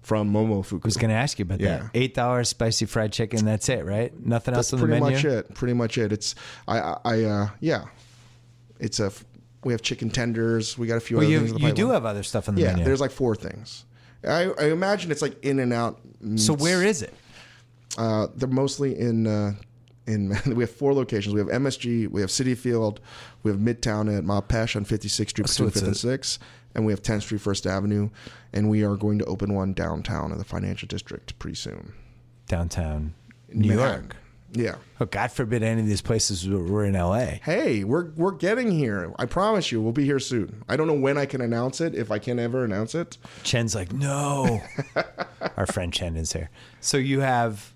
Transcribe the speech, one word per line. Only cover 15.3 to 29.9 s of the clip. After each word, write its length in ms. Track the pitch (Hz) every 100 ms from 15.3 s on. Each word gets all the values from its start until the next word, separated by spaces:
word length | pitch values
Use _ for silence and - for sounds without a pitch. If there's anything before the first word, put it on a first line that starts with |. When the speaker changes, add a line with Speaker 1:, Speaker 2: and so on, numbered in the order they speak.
| -
Speaker 1:
In-N-Out 560 | 135 135 123 117 117 - - - 110 110
Speaker 2:
So 160 | 107
Speaker 1:
meats. 100 | 151
Speaker 2:
where 200 | 160 180
is 200 | 196 175
it? 100 | - - - - - - - - - -
Speaker 1:
Uh, 300 | 113 107 101 -
they're 120 | 131
mostly 500 | 131 139 139 139 -
in, 280 | 120 113 110
uh, 260 | 107 101 101 - - - - -
in, 280 | 107 98 101 135
<laughs> 0 |
we 80 | 120
have 80 | 117
four 240 | - 139
locations. 400 | 139 127 110 101
We 60 | 104
have 100 | 101
M 160 | 123 139
S 100 | -
G, 300 | 120 117 107
we 140 | 101
have 80 | 92
Citi 260 | - 127 120
Field, 440 | 123 117 107 107 - - - -
we 80 | 110
have 100 | 98
Midtown 560 | 113 117 120 107 107 101
at 80 |
Mahesh 520 | 85 101 - 117 110 107
on 80 |
fifty-sixth 460 | 101 107 101 - 107
Street 140 | - 104
Speaker 2:
So 160 | - 117
Speaker 1:
between 20 |
Speaker 2:
it's 60 | 101
Speaker 1:
Fifth 40 |
Speaker 2:
a 20 | 95
Speaker 1:
and 80 | 101
Sixth, 420 | 117 135 - - - - -
and 120 | - 110
we 60 |
have 100 | 101
Tenth 220 | - 107
Street 160 | - 107
First 240 | 104 98 95
Avenue, 420 | 95 104 104 104 - - - -
and 160 | 101 107
we 120 | 107
are 140 | 104 101
going 220 | 104 104
to 60 | -
open 260 | 98 101
one 200 | 98 95
downtown 580 | 90 82